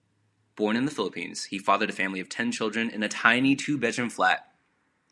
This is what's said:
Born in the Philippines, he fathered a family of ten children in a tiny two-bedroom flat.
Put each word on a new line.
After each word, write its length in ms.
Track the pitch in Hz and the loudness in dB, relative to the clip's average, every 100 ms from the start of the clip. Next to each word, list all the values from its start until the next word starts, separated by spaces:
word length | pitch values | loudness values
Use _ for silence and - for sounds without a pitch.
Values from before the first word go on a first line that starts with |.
| _ _ _ _ _ | _ _ _ _ _
Born 220 | - 107 117 | -2 0 2
in 80 | |
the 60 | 135 | 0
Philippines, 520 | - 92 85 82 - | -2 -4 -6 -8 -10
he 160 | - 98 | -8 -4
fathered 300 | 101 101 101 | 2 2 2
a 20 | |
family 300 | 98 95 95 | -2 -2 -4
of 80 | 90 | -6
ten 200 | - 120 | -4 -4
children 400 | 117 110 110 113 | -2 -2 -2 -4
in 140 | 107 | -2
a 60 | 104 | -4
tiny 480 | - 117 123 135 139 | 2 4 6 4 2
two-bedroom 520 | - 143 113 117 120 | 0 -2 -2 -2 -4
flat. 380 | - 92 76 - _ _ _ _ _ _ | 0 2 2 -4 _ _ _ _ _ _